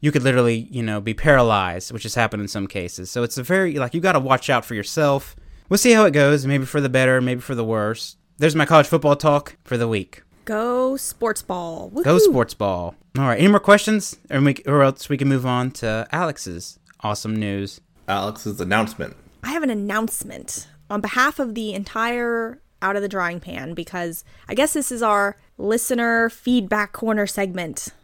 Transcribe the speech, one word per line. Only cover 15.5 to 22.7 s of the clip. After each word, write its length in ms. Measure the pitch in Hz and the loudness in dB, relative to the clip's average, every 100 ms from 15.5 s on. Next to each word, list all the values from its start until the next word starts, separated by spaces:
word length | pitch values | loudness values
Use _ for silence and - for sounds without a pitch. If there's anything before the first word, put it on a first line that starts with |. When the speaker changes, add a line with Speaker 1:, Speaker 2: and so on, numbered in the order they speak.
| 123 123 | -2 -2
Speaker 1:
to 340 | - 113 110 - | -4 -4 -4 -4
Alex's 680 | 156 170 - 95 85 - - _ _ | -4 -4 -6 -12 -12 -14 -20 _ _
awesome 340 | 107 104 110 107 | -6 -6 -4 -4
news. 440 | 104 98 101 - _ _ - | -4 -4 -6 -12 _ _ -6
Speaker 3:
Alex's 540 | 98 101 107 107 101 | -4 -4 -6 -10 -6
announcement. 560 | 90 107 110 - 76 - - _ | 0 0 0 -6 -10 -12 -20 _
Speaker 2:
I 100 | 254 | -8
have 100 | 320 | -4
an 80 | 285 | -2
announcement 1000 | 214 202 214 226 - - 69 - - - - - | -4 -2 -2 -2 -6 -10 -14 -12 -14 -14 -20 -8
on 100 | 208 | -6
behalf 380 | 214 247 277 302 | -4 0 0 0
of 160 | 247 | -6
the 180 | 220 214 | -6 -6
entire 880 | 196 196 220 233 240 240 233 226 254 _ | -8 -8 -4 -4 -2 -2 -4 -6 -10 _